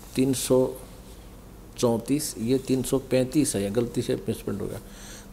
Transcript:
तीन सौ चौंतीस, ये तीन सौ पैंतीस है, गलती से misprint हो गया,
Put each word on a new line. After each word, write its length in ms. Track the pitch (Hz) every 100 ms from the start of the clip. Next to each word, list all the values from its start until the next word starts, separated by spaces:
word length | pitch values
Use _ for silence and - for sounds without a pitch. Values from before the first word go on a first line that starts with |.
| - -
तीन 180 | 135
सौ 400 | 127 - 127 127 - - - - - - - - - - -
चौंतीस, 580 | 123 113 - 139 151 -
ये 200 | 110 131
तीन 260 | 127 131
सौ 160 | 123 135
पैंतीस 560 | 127 127 127 156 135 104
है, 160 | 101
गलती 300 | 107 117 -
से 140 | 120 -
misprint 460 | - 107 - 101
हो 60 | 101
गया, 120 | - - - - - -